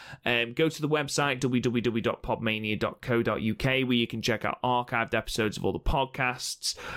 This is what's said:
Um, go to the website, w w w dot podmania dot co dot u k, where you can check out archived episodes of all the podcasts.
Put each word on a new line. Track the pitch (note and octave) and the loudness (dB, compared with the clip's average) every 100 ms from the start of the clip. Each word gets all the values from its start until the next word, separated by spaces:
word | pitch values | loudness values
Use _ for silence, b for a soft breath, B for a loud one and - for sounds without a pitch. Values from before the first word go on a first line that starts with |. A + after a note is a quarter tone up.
| B B - | B B 0
Um, | A#2+ A#2+ | 0 0
go | A#2+ D#3+ | 2 0
to | D#3 | 0
the | D3 | 0
website, | D3+ C#3 - C#3+ B2+ | 0 0 0 0 0
w | C3 B2 | 2 2
w | A#2+ A#2+ | 2 2
w | A#2 A2+ | 2 0
dot | A2 - | 0 -2
podmania | - A2+ A2+ G#2+ G#2+ G#2 | -2 -2 0 -2 -2 -2
dot | G#2+ - | -2 -4
co | - A#2 | 0 0
dot | A2+ E2+ | 2 0
u | A2 | 0
k, | G#2+ C3 C3 | 0 2 2
where | B2+ A#2+ | 4 2
you | A#2 | 2
can | A2+ | 0
check | B2 G#2+ | -2 0
out | G#2+ - | -2 -2
archived | B2+ B2 A#2+ A#2 A2+ | 0 0 0 -2 0
episodes | A2+ - - G#2+ F#2 | -2 -2 0 0 0
of | F#2+ | -2
all | |
the | - | 0
podcasts. | - C#3+ C3 - B2+ B2 - - - - B | 2 2 0 -2 -4 -2 -6 -6 -6 -6 B